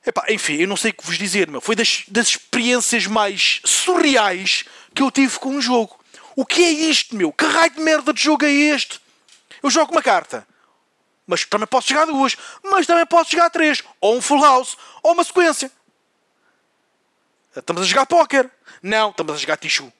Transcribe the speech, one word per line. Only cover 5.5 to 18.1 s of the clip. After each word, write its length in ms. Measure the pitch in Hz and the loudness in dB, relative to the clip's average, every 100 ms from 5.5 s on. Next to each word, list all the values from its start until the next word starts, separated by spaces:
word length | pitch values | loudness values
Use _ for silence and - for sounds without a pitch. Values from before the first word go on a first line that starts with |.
um 100 | 277 | -4
jogo. 380 | 240 247 220 - _ - - - | 0 0 0 -8 _ -20 -10 -6
O 80 | |
que 180 | 262 - | -2 2
é 80 | 349 | 2
isto, 460 | 302 320 277 - 220 | 2 0 0 -2 -4
meu? 160 | - | -4
Que 120 | - 311 | 0 0
raio 240 | 302 330 | 2 2
de 100 | 277 | 0
merda 320 | 311 311 262 | 0 0 0
de 100 | 240 | -2
jogo 220 | 294 294 | 0 2
é 60 | 294 | 2
este? 500 | 285 294 285 - - _ _ _ _ _ - | 2 2 0 -4 -12 _ _ _ _ _ -6
Eu 80 | 277 | -2
jogo 220 | 320 302 | 0 2
uma 100 | 330 | 0
carta, 440 | 262 190 147 120 - _ _ _ _ _ _ _ - | 2 0 -2 -14 -14 _ _ _ _ _ _ _ -6
mas 180 | 175 - | -6 -2
também 200 | 208 214 | -4 -2
posso 220 | 262 - | -2 0
jogar 160 | 277 | 0
duas, 320 | 320 277 269 - - - | 0 0 0 -2 -12 -16
mas 240 | 392 392 320 | -2 -2 2
também 200 | 339 330 | 2 4
posso 240 | 339 330 | 2 2
jogar 180 | 320 339 | 2 0
três, 340 | 339 311 285 - _ | 2 0 0 -6 _
ou 180 | 196 240 | 0 0
um 40 | |
full 220 | - 285 | 2 4
house, 340 | 294 254 254 - - - | 6 4 0 -14 -18 -2
ou 100 | 311 | 0
uma 120 | 339 | 2
sequência. 460 | 330 359 349 285 262 _ _ _ _ _ _ _ _ _ _ _ _ _ _ _ _ _ _ - | 0 2 2 0 -6 _ _ _ _ _ _ _ _ _ _ _ _ _ _ _ _ _ _ -16
Estamos 260 | - 170 | -8 -4
a 20 | 185 | 0
jogar 180 | 247 | 0
póquer. 460 | 269 | 2